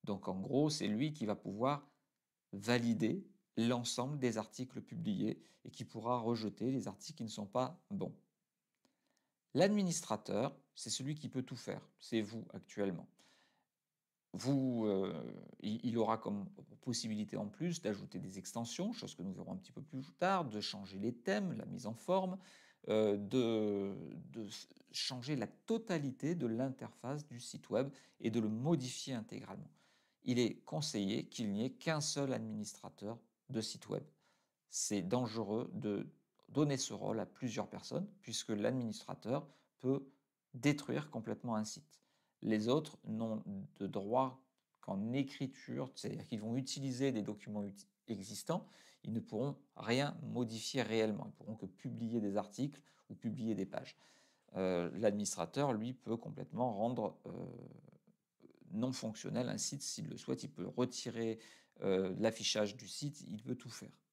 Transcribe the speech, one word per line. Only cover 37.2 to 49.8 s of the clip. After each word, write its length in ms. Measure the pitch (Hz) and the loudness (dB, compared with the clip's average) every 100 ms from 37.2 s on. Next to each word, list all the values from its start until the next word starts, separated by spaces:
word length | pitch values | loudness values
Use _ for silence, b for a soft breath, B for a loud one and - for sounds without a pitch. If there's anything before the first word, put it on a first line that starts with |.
| - | -2
plusieurs 440 | - 123 107 101 | -4 -4 -2 -4
personnes, 380 | 95 - - - - | -6 -4 -4 -4 -8
puisque 280 | - 110 - | -8 -6 -2
l'administrateur 960 | 107 113 131 117 104 - 95 104 139 - B B _ | 2 2 2 0 -4 -8 -8 -2 -2 -4 B B _
peut 260 | 127 139 135 B B _ _ | 0 0 -2 B B _ _
détruire 560 | 127 143 147 - 127 151 | 2 4 4 0 -2 -2
complètement 460 | 120 110 110 123 110 | -6 -4 -4 -2 -2
un 100 | 107 | -2
site. 360 | - - - _ _ _ _ | -8 -16 -20 _ _ _ _
Les 260 | - 110 107 | 2 2 6
autres 300 | 143 156 - - | 4 2 -10 -6
n'ont 360 | 110 113 110 - 98 98 - | -2 0 -2 -4 -8 -8 -6
de 100 | 98 | -2
droit 560 | 104 98 123 135 131 _ _ _ _ | -2 2 2 2 -2 _ _ _ _
qu'en 320 | - 98 107 | -4 -2 0
écriture, 760 | 131 135 - 131 - - 123 131 - | 0 0 -2 -6 -6 -8 -4 -4 -6
c'est-à-dire 320 | - 107 104 | -6 -6 -4
qu'ils 140 | 110 | -4
vont 160 | 107 123 | 0 -2
utiliser 560 | 127 - 135 123 139 | -2 -2 -2 4 4
des 80 | 117 | 4
documents 420 | 101 104 - 104 | 0 -4 -4 -4
ut-, 240 | 101 98 - _ - | -4 -8 -20 _ -6
existants, 600 | 104 98 104 - 165 B B B B - | -6 -4 -8 -2 -2 B B B B -4
ils 80 | |
ne 60 | 110 | -4
pourront 380 | - 107 135 139 - | -2 -2 -2 -4 -14
rien 420 | - | -8